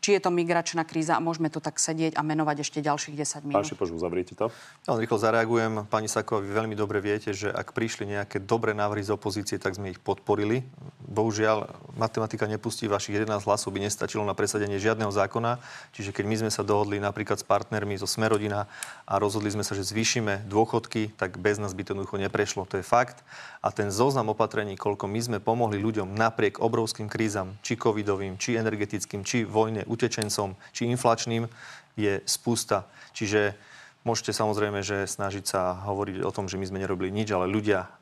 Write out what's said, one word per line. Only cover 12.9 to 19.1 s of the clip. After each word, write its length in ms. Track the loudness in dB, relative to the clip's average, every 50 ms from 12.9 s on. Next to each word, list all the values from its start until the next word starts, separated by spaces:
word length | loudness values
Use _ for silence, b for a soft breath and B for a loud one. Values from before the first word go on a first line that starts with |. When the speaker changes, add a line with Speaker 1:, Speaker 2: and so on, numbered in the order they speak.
| 0 0 0 -2 0 0
Speaker 3:
jedenásť 280 | 0 0 0 0 2
hlasov 280 | 2 2 2 2 -2 -4
by 80 | -2 -2
nestačilo 400 | -2 -2 -2 -4 -2 -2 -2 -2
na 120 | -2 0
presadenie 440 | 0 0 0 2 0 0 0 -2 0
žiadneho 320 | 2 2 2 2 0 0
zákona. 480 | 2 2 2 2 0 0 0 0 -2 -2 B B B B B B -12
Čiže 160 | -10 -8 -4
keď 140 | -2 -2 0
my 80 | 0 0 0 0
sme 80 | 0
sa 120 | 0 0 2
dohodli 360 | 2 4 4 4 2 0 0 0
napríklad 360 | -2 -2 -2 -2 -2 -2 -2
s 80 | 2
partnermi 520 | 2 2 2 2 -2 -2 -2 -2 -2 -4 -4
zo 80 | -4
Smerodina 600 | -4 0 0 2 4 4 2 2 0 -2 -4 -4 B B B B B B B B
a 120 | -2